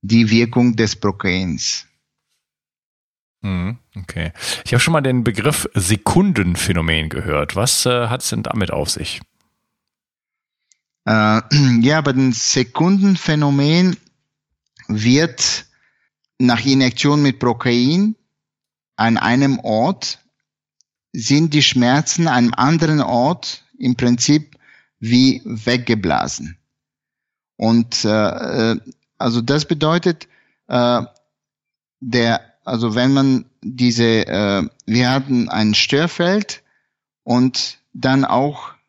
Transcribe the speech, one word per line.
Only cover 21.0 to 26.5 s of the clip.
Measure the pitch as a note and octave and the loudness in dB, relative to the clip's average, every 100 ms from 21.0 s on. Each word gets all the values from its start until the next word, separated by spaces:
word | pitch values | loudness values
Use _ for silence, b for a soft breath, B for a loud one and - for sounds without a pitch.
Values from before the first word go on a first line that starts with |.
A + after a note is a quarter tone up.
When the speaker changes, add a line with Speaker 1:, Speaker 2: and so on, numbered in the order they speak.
| _ | _
Speaker 1:
sind | B2 A2 C#3+ D#3+ | -10 0 2 2
die | D3 | 2
Schmerzen | C3+ B2 A#2+ C3+ D#3 - E3 | 2 2 2 2 0 -2 0
an | B2 | 2
einem | A#2+ - | 2 2
anderen | B2+ E3 D#3+ D#3 | 2 2 2 0
Ort | A#2+ A#2 B2+ F3 - - _ _ | 0 0 0 -2 -8 -14 _ _
im | B2+ B2 | -4 0
Prinzip | B2 A#2+ - D3+ D3+ _ b b b _ | 0 0 2 0 0 _ b b b _
wie | A2+ B2 C3 B2+ - | 0 4 4 2 -6
weggeblasen. | A2+ A2+ B2 A#2+ A2 F#2 C2+ - - D2+ | -6 -2 -2 0 -2 0 -2 -2 -8 -12